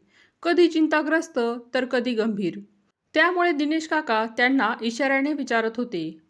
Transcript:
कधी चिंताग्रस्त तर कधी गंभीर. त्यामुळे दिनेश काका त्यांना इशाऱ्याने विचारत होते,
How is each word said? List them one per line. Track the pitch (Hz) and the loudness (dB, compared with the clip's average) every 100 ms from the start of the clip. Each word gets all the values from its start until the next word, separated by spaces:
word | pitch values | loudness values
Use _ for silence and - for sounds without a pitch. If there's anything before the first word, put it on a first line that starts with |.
| _ _ _ _ | _ _ _ _
कधी | 339 349 339 | 0 4 4
चिंताग्रस्त | 320 311 311 294 330 330 254 233 240 - | 4 2 2 2 0 -2 -2 -2 -4 -4
तर | 254 | -4
कधी | 254 254 240 | -2 -2 0
गंभीर. | 220 220 202 175 - - _ _ _ _ | 0 -2 -2 -4 -6 -14 _ _ _ _
त्यामुळे | 311 339 359 349 | 2 2 2 0
दिनेश | 285 294 320 311 | 0 0 -2 -2
काका | 311 302 220 226 233 | -2 0 0 -2 0
त्यांना | 247 269 214 240 | 2 2 0 -2
इशाऱ्याने | 226 226 269 269 285 | -4 -2 0 0 0
विचारत | 294 262 233 226 226 | -2 -2 0 0 -4
होते, | 240 175 160 - | -6 -6 -8 -10